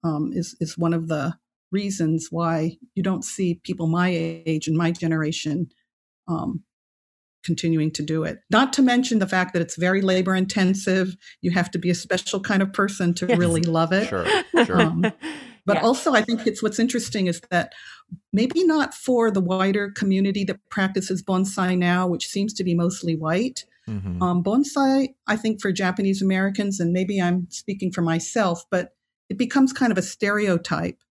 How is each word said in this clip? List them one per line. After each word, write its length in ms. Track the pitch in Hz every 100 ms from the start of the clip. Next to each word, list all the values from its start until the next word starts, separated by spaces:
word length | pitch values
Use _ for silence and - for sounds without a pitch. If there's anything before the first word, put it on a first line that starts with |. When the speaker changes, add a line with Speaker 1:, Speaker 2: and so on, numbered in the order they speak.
Speaker 1:
um, 280 | 170 151 156
is, 220 | 180 170 -
is 160 | 160 -
one 160 | 170
of 160 | 170 160
the 300 | 156 147 - _ _ _
reasons 580 | 196 202 196 160 160 160
why 460 | 165 170 165 165 - -
you 80 | -
don't 220 | 185 190
see 360 | - - 185 175
people 240 | - 185 165
my 220 | 170 180
age 560 | 170 165 165 165 156 165
and 80 | 160
my 140 | 170
generation, 800 | 170 165 160 156 165 156 151 156 _ _ _ _ _ -
um, 360 | 160 - 170 _ _ _ _ _ _ _ _
continuing 460 | - 165 170 160 156
to 100 | 156
do 220 | 151 160
it. 160 | 160 - _
Not 220 | 214 262
to 80 | 262
mention 380 | 254 240 254 220
the 60 | 190
fact 260 | 190 185
that 80 | 175
it's 140 | 165 -
very 260 | 180 190
labor 320 | 190 185 185
intensive. 800 | 185 190 202 185 190 - 185 185 180 - -
You 100 | 180
have 180 | 175 175
to 80 | 180
be 100 | 175
a 60 |
special 460 | 175 - 180 - 196
kind 220 | 196 196
of 100 | 196
person 420 | 196 202 196 175
to 120 | 175 180
Speaker 2:
Yes. 120 | 170
Speaker 1:
really 240 | 175 165
love 300 | 165 165 165
it. 160 | 185 214
Speaker 3:
Sure, 180 | 95 85 415
Speaker 2:
<laughs> 220 | 349 339 233
Speaker 3:
sure. 160 | 180
Speaker 1:
Um, 200 | - 170 208 - 320 311 - -
but 120 | - 190
Speaker 2:
Yeah. 60 |
Speaker 1:
also, 300 | 220 254 330
I 80 | 247
think 240 | 214 226 -
it's, 160 | 208
what's 160 | 214 214
interesting 480 | 233 247 233 214 185
is 140 | 175 -
that 220 | 180 - - - - _ - _
maybe 320 | 196 254 320
not 280 | 359 311 -
for 360 | - - 247 226
the 100 | 196
wider 500 | 180 185 190 202 202
community 540 | 202 202 190 196 202
that 140 | 196 202 _
practices 520 | - 190 196 190 185
bonsai 540 | - 185 190 196 185 180
now, 280 | 175 180 180
which 220 | 175 -
seems 240 | 202 208
to 100 | 208
be 100 | 180
mostly 400 | 170 170 175 170 160
white. 480 | 156 175 254 254 - _ -
Speaker 3:
Mm-hmm. 340 | 107 95 87
Speaker 1:
Um, 200 | 180 180
bonsai, 720 | 180 233 285 294 269 269 269 _ -
I 100 | 214
think 240 | 220 208
for 120 | 202
Japanese 480 | 185 185 185 196 196
Americans, 600 | 190 190 196 196 202 196
and 120 | 170
maybe 280 | 180 185 202
I'm 260 | 175 180 175
speaking 420 | - - 196 185
for 100 | 180
myself, 640 | 170 165 - 233 196 170 -
but 240 | 185 175 _ _ _ _
it 80 | 196
becomes 340 | 247 277 269
kind 200 | 269 247
of 60 | 185
a 40 |
stereotype 960 | 180 - 202 208 208 170 180 151 160 - _